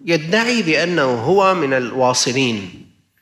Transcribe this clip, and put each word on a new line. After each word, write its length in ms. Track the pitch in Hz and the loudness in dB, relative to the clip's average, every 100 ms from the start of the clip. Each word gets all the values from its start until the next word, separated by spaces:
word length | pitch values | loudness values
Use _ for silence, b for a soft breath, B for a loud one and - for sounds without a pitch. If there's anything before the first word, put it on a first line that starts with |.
| - | -2
يدعي 560 | 170 156 214 233 240 | -2 0 0 0 0
بأنه 420 | 170 147 175 170 | 0 0 0 0
هو 500 | 135 120 123 196 190 | 0 0 2 4 4
من 200 | 185 139 | 2 0
الواصلين 1120 | 131 120 131 127 123 135 127 127 110 92 80 - _ _ _ | -2 -2 0 0 2 0 0 0 -2 -8 -16 -20 _ _ _